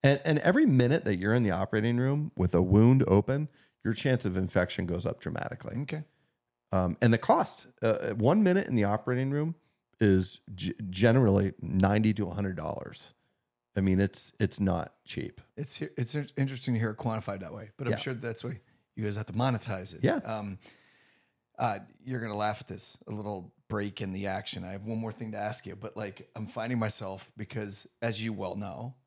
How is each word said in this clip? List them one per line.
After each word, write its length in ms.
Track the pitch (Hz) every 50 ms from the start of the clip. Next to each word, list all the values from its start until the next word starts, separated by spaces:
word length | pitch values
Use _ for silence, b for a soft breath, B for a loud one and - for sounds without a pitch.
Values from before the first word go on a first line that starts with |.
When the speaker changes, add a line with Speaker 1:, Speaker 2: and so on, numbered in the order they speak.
| -
Speaker 1:
And, 180 | 139 139 139 -
and 120 | 160 156 147
every 260 | - - 190 269 320
minute 400 | 262 147 127 123 120 143 165 -
that 100 | - 104
you're 160 | 87 90 101 110
in 100 | 123 120
the 100 | 104 90
operating 440 | 90 95 - - 110 107 117 120
room 360 | 120 127 131 139 147 151 156 _
with 180 | - 90 87 -
a 60 | 85
wound 420 | 90 90 95 104 110 120 131 135 -
open, 420 | - 92 101 104 - 131 143 151 151 b b b b b b _
your 120 | 143 117
chance 320 | - - 143 131 117 -
of 100 | 101 90
infection 480 | 92 95 90 - 98 90 92 - - 92
goes 220 | 85 85 87 82
up 140 | 85 82 -
dramatically. 600 | - - - - - - - - - - - 120 143
Speaker 2:
Okay. 220 | 139 - 151 151 _ _ _ _ _ _ _ _ _ _ _ _ _
Speaker 1:
Um, 280 | - 95 90 90 - -
and 140 | - 117 113
the 40 | 117
cost, 480 | - - 220 175 - - - - - - _ _
uh, 300 | - 113 110 - - -
one 320 | 107 113 104 123 165 214 214
minute 240 | 185 180 190 -
in 80 | - 127
the 100 | 117 104
operating 460 | 98 101 107 - - 123 123 131 135
room 240 | 139 143 151 160 165 _ _ _ _ _ _ _ _ _
is 400 | 113 101 98 95 92 92 - - _ - 104
g-, 200 | 92 - - - - 107 95
generally 640 | 90 92 101 117 113 131 131 107 98 98 98 98 - _ -
ninety 500 | - - 95 92 98 101 107 107 110 107
to 140 | 101 104 85
a 60 | 85
hundred 220 | 95 101 95 92
dollars. 580 | 82 78 80 - - - - - - - - _ _ _ _ _ _ _ _ _ _ _ _ _
I 40 | 101
mean, 200 | 95 98 92 92
it's, 320 | 98 98 - - - - - _
it's 180 | 107 95 - -
not 340 | 104 95 87 85 80 - _ _ _
cheap. 360 | - - - - - - - - _ _
Speaker 2:
It's, 240 | - 143 - - -
it's 340 | 156 - - - 127 117 -
in-, 140 | 151 143 135 -
interesting 380 | - 139 135 135 123 - - 123
to 60 | 113
hear 100 | 113 110
it 60 | 107
quantified 440 | - - 120 110 110 107 - 101 95
that 120 | 95 82 -
way, 160 | 107 113 107 _
but 100 | _ 139
I'm 60 | 120 113
Speaker 1:
Yeah. 60 | 113
Speaker 2:
sure 160 | - 135 131
that's 280 | 113 123 120 113 - -
why 160 | 120 131 104 _ _ _ _ _ _ _
you 80 | - 110
guys 120 | 104 101
have 100 | 101 107
to 60 | - 92
monetize 640 | 107 123 135 123 110 - 117 104 95 90 - 87
it. 60 | - -
Speaker 1:
Yeah. 140 | 156 -
Speaker 2:
Um, 420 | 294 - - 110 107 104 101 95 92 b b b b b b b b b b b b b b b b b _ _ -
uh, 220 | 120 120 104 98 - - - _ -
you're 160 | 127 127 123
gonna 160 | 110 113 104
laugh 240 | 104 104 107 107 -
at 80 | - -
this, 300 | 92 95 - - - - - -
a 40 | 104
little 400 | 104 107 104 104 95 90 95 _ _ _ _
break 320 | - 104 101 104 101 -
in 120 | 98 95 92
the 140 | 95 98
action. 380 | 101 95 92 95 - - 92 87
I 80 | 90 95
have 120 | 98 98
one 140 | 110 113 110
more 140 | 113 113 104
thing 200 | - 117 110 107
to 60 | 101
ask 280 | 104 107 - - -
you, 100 | 92 90
but, 200 | 98 107 110 -
like, 320 | - 107 101 98 - - _ _
I'm 120 | 117 107
finding 320 | 101 - 123 110 117 127 117
myself, 520 | 113 107 - - 110 92 95 95 - - _
because 520 | - 107 - - 117 107 101 98 - - - _ _ -
as 220 | 117 110 101 110
you 80 | 113 110
well 220 | 98 98 92 90
know 380 | 101 104 101 85 65 113 123 131 _ _